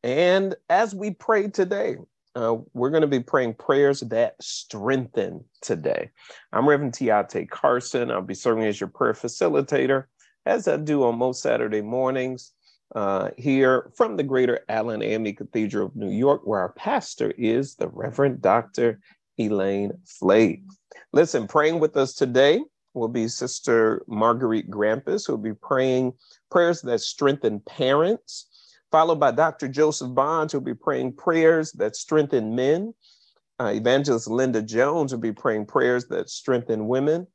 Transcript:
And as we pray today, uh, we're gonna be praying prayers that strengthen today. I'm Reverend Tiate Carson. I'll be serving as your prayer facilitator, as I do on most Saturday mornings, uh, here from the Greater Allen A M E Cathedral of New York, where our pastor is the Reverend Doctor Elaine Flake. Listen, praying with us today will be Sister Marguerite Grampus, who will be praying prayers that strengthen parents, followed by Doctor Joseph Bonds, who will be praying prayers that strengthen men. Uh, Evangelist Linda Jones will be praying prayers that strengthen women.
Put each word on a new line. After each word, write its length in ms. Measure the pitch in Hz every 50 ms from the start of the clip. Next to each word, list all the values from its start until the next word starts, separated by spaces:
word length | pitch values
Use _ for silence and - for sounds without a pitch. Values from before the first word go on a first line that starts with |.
| -
And 500 | 120 127 151 170 180 185 190 196 190 180 - _ _
as 240 | 165 190 233 214 196
we 160 | 185 208 208
pray 380 | 180 _ - - 220 208 202 214
today, 480 | - - 185 180 202 202 214 - 120 - - _ _ _ _ _ _
uh, 220 | 123 117 113 117 113 - _ _
we're 160 | 120 120 135
gonna 180 | 156 160 156 147
be 100 | 139 127
praying 360 | 120 - - 139 127 117 110
prayers 480 | - - - 139 139 143 139 139 -
that 380 | 127 113 110 113 117 107 - _
strengthen 1040 | - - - - - _ - 107 98 123 139 131 123 117 - 117 98 90 87 85 - _ _ _
today. 500 | - - 92 82 76 - - - - - _ _ - - - - - _
I'm 160 | - 104 131 147
Reverend 240 | 147 139 147 131
Tiate 580 | 117 - 135 113 107 104 98 - - 90 85 -
Carson. 640 | - - - 139 123 123 123 - - 127 120 123
I'll 100 | 117 98
be 120 | 92 90 95
serving 320 | - - 123 113 110 110
as 120 | 107 104 -
your 100 | 98 95
prayer 260 | _ - 131 117 107
facilitator, 920 | - - 120 - - 180 170 151 143 139 - 147 135 131 131 135 135 131 _ _ _ _ _ _ _ _
as 200 | - - 247 190
I 120 | - 151 151
do 260 | 156 151 151 143 131
on 140 | 120 117 117
most 240 | 127 131 127 -
Saturday 400 | - 135 120 117 120 107 107 107
mornings, 720 | 104 107 120 127 131 131 131 131 127 131 131 123 - _ _ _ _ _ _ _ _ _ -
uh, 340 | 110 101 98 98 95 98 - -
here 540 | - 120 143 135 135 135 131 131 120 - - _
from 220 | - 240 220 107
the 60 | 92
Greater 380 | 123 127 135 127 127 120 117 - - -
Allen 320 | 110 110 110 120 110 107
A 40 | 107
M 200 | 107 110 110 113
E 60 | 107 101
Cathedral 540 | - 101 - - 113 107 101 - 104 98 92
of 80 | -
New 120 | 117 107 95
York, 380 | 95 107 127 139 143 - -
where 140 | 107 107 98
our 120 | 90 90
pastor 600 | - - - 208 285 262 - - - - 123 110 -
is 380 | - 120 110 113 127 139 139 -
the 140 | _ - 90
Reverend 520 | - - - - 113 - 139 139 127 127
Doctor 580 | - 92 101 117 113 - _ - 120 117 107 - _ _ _ _ _ _ _
Elaine 560 | - 117 104 107 98 95 98 98 101 101 101 - - _
Flake. 560 | - - - 92 95 98 110 113 92 - - - - - _ _ _ - - - _
Listen, 340 | - 143 170 165 - 123 110
praying 340 | - - 156 147 156 165 170
with 180 | 156 156 - 139
us 160 | 135 131 -
today 480 | - - 127 120 127 135 143 165 233 311 - _ _ _ _ _
will 140 | 127 117 113
be 200 | 120 123 113 113
Sister 720 | 120 - 127 123 - - - - 120 113 110 110 101 - -
Marguerite 640 | - 113 107 110 117 117 117 127 117 113 107 - -
Grampus, 560 | 104 107 104 107 110 135 - - 190 214 -
who 80 | - 139
will 80 | 110
be 100 | 104 113
praying 640 | 107 _ - - 143 131 131 131 127 127 127 127 127 _ _ _ - _ _ _
prayers 300 | - 175 175 170 175 165
that 220 | - 127 120 110
strengthen 580 | - - - - 147 139 139 139 - 113 104 101
parents, 840 | _ - - - 131 131 135 147 165 185 226 233 _ - - - - _ _ _ _ _ _ _ _ _
followed 300 | - 156 160 165 165 151
by 120 | 143 131
Doctor 360 | 117 123 160 165 156 - 147 139
Joseph 460 | 131 139 156 151 151 - - 123 127
Bonds, 400 | 127 135 147 160 165 151 151 -
who 60 | 139
will 40 | -
be 80 | 120
praying 400 | 120 - _ - 139 127 131 131
prayers 600 | 123 - - 180 165 165 160 160 165 160 156 156
that 220 | - - 101 107 -
strengthen 600 | - - - 160 156 147 143 - 127 107 110 113
men. 400 | 123 127 135 156 175 202 226 226 _ _ _ _ _ _ _ _ _ _ _ _ _
Uh, 120 | 123 104 107
Evangelist 540 | 110 110 120 127 139 143 147 123 113 - 107
Linda 340 | 110 123 131 131 117 113
Jones 500 | 110 110 110 117 131 143 156 170 151 131
will 80 | 131 117
be 120 | 113 113
praying 340 | 104 - - 131 110 107 104
prayers 400 | - - 135 131 123 123 123 120
that 240 | _ - 87 - -
strengthen 580 | - - - - 131 120 117 - 113 107 107 107
women. 380 | 123 131 139 151 156 170 185 _